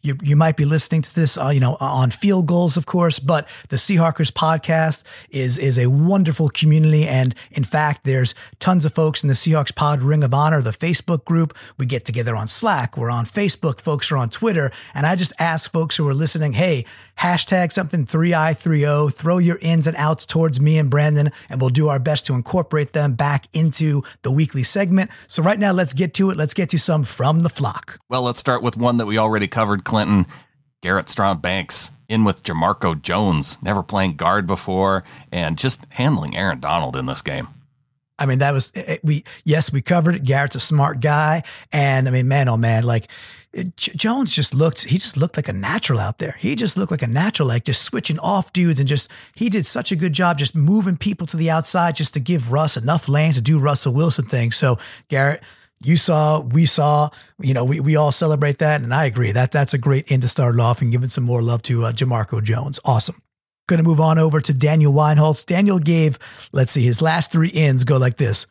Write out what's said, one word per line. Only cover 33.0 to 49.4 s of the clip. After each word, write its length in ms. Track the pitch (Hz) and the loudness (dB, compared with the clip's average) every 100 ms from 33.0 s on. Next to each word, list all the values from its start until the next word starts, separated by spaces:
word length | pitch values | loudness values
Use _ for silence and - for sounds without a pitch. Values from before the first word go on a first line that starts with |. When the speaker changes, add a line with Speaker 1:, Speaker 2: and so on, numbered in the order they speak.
Speaker 2:
Jones, 560 | - 90 104 78 71 - | -4 -2 0 0 -2 -6
never 200 | - 104 | -4 -4
playing 360 | - 101 95 73 | -2 -2 -2 -2
guard 280 | 82 98 90 | -2 -2 -2
before, 580 | 95 - 92 95 95 - - - | -6 -4 -2 0 0 -6 -20 -10
and 260 | 90 80 160 | -6 -4 -4
just 280 | 131 - - | -4 -4 -10
handling 440 | - 127 127 73 - | -4 0 0 -4 -4
Aaron 240 | 95 71 | -4 -4
Donald 360 | 71 85 71 65 | -4 -4 -4 -6
in 100 | 65 | -6
this 160 | 65 | -8
game. 260 | - 67 - - _ _ _ _ _ - | -8 -8 -10 -16 _ _ _ _ _ -6
Speaker 1:
I 60 | 143 | -2
mean, 140 | 131 | 0
that 140 | 139 | 0
was, 180 | 139 - - | 0 -4 -6
it, 280 | - 156 | -8 -4
we, 200 | 156 147 - - | -2 -2 -4 -10
yes, 300 | - 156 - | 0 0 0
we 80 | 139 | -2
covered 340 | - 175 160 170 | 0 0 2 0
it. 80 | |
Garrett's 320 | 135 135 143 135 | 0 0 0 -2
a 40 | |
smart 420 | - 151 143 147 | 0 2 2 0
guy. 420 | 147 147 151 160 - - - | 0 2 2 0 -4 -18 -6
And 340 | 151 139 135 131 | 0 2 2 0
I 40 | |
mean, 180 | 127 127 | 0 2
man, 180 | 139 131 | 2 2
oh 80 | 113 | 0
man, 280 | 117 113 | 2 0
like, 260 | 113 117 - - - - _ | 0 -2 -4 -18 -20 -20 _
it, 240 | - 185 - | -10 -10 -6
J-, 180 | - | -8
Jones 380 | 147 214 254 240 | -4 -2 0 0
just 220 | - 139 | 0 0
looked, 320 | 131 160 - - | 2 0 0 -2
he 120 | 185 | -2
just 200 | - - | 0 -2
looked 180 | 165 - | -2 -2
like 140 | - | -6
a 40 | |
natural 460 | 98 98 190 - 120 | -6 -4 -4 -2 -2
out 200 | 98 - | -2 -6
there. 180 | - - | -8 -6
He 160 | 190 285 | -4 -2
just 220 | 220 - | -2 -2
looked 140 | 190 | -2
like 100 | 160 | -4
a 60 | 123 | -2
natural, 400 | 123 190 - 139 | 0 0 0 0
like, 160 | 117 - | 0 -2
just 160 | 120 | -2
switching 380 | - 247 - 156 | -2 -4 -4 -4
off 340 | 175 196 180 | -2 -2 -2
dudes 260 | 180 175 143 | 0 0 2
and 80 | 135 | 0
just, 240 | 143 - - - | 0 -2 -8 -20
he 160 | - | -6